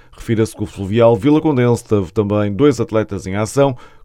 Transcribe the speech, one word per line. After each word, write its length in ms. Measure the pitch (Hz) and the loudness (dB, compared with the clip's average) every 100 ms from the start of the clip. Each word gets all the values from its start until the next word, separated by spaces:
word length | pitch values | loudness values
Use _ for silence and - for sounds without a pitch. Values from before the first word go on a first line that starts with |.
| - | -20
Refira-se 420 | - - 110 110 - | -14 -4 -2 -2 -4
que 80 | |
o 20 | 101 | -10
fluvial 480 | - 95 113 113 117 | -8 -4 2 4 4
Vila 240 | 131 151 | 2 2
Condense 420 | 156 131 123 117 | 2 0 0 0
teve 300 | - 104 90 | 0 -2 0
também 400 | - 101 104 104 | -2 -2 0 -2
dois 260 | 101 143 127 | 2 2 2
atletas 480 | 110 110 104 98 92 | 0 -2 -2 -6 -6
em 80 | 98 | -6
ação, 400 | 107 135 139 127 - - | -2 0 0 0 -12 -20